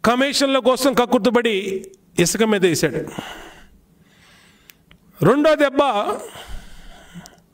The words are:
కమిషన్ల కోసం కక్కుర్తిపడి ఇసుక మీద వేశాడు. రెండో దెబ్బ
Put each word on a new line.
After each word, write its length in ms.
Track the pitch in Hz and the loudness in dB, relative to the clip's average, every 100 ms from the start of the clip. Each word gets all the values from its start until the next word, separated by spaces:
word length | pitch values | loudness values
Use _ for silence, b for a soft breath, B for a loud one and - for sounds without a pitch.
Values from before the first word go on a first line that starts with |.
కమిషన్ల 540 | 214 247 277 - 277 269 | 2 2 0 0 0 2
కోసం 340 | 262 254 269 | 2 2 0
కక్కుర్తిపడి 640 | 226 247 254 208 240 233 196 202 190 - - _ - | 2 0 2 2 2 0 -2 -4 -8 -10 -20 _ -2
ఇసుక 240 | 170 208 220 | -2 0 0
మీద 120 | 208 180 | 2 2
వేశాడు. 360 | 151 156 117 151 B B B B B B - _ _ b b b b b b b b _ _ _ - 151 | 2 -2 -4 -8 B B B B B B -20 _ _ b b b b b b b b _ _ _ 0 2
రెండో 240 | 277 311 | 4 4
దెబ్బ 280 | 302 285 269 285 208 269 427 - B B B B B B B B 175 B B _ | 4 2 2 0 0 -2 -6 -10 B B B B B B B B -20 B B _